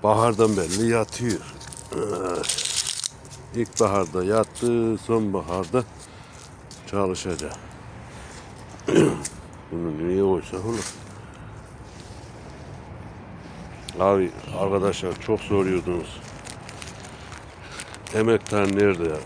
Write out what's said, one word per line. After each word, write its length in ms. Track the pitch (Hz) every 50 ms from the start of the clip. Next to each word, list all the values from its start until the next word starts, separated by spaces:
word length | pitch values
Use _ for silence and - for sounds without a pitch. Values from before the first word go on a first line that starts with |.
| -
Bahardan 540 | 104 107 107 117 120 110 98 113 110 107
belli 340 | 98 85 80 90 101 113 117
yatıyor. 500 | 117 113 107 - - - 123 120 98 80 - - - - - - - - - - - - - - 98 87 - 90 87 - - - - - - - - - - - - - - - - - - - - - - - -
İlkbaharda 680 | 117 117 - - 113 117 101 98 101 92 82 73 92 90
yattı, 760 | 98 107 110 104 - - - 123 120 120 117 113 113 110
sonbaharda 880 | 104 - - 117 113 110 101 95 95 78 78 87 92 92 80 80 127 113 - - - - - - - - - - - - - - - - - - - -
çalışacak. 640 | - - 101 98 92 92 87 - 95 85 71 73 71 - - - - - - - - - - - - - - - - - - - - - - - - - - -
<clears throat> 100 | - - - - - - - - - - - - - - - - -
Bunu 360 | - 85 85 85 76 76 82
niye 140 | 90 92 95
koysak 440 | 98 95 95 85 - - - 92 95
olur? 280 | 113 117 107 92 - - - - - - - - - - - - - - - - - - - - - - - - - - - - - - - - - - - - - - - - - - - - - - - - - - - - - - - - - - - - - - 87
Abi, 320 | 92 98 101 98 92 85 - - - - 71 85
arkadaşlar 640 | 98 98 98 98 92 101 90 - - 90 82 -
çok 180 | - - 110 101
soruyordunuz. 800 | - - 104 98 95 95 92 90 82 87 90 87 80 - - - - - - - - - - - - - - - - - - - - - - - - - - - - - - - - - - - - - - - - - -
"Emektar 640 | 110 110 113 113 104 - - 107 104 101 98 98
nerede? 400 | 98 104 101 95 85 85 80 76 76 67